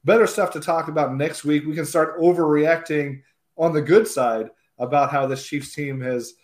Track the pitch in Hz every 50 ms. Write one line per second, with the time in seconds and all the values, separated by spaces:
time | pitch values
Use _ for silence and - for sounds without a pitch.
0 | _ 147 208 233 214 - - - 202 - - 156 - - 165 165 156 151 151 156
1 | 143 131 135 135 143 165 156 - - 147 151 147 143 156 151 170 156 - - 165
2 | 160 160 - 175 165 175 175 170 165 151 151 147 151 160 165 165 165 - 151 147
3 | 143 143 135 135 _ _ _ _ _ _ _ - 165 170 160 151 135 139 175 214
4 | 220 208 - 139 123 120 113 113 110 - _ _ _ _ _ - 123 127 143 143
5 | 139 - 147 139 135 131 135 131 - - 151 147 139 - - 147 147 139 135 131
6 | 127 127 127 123 117 - - _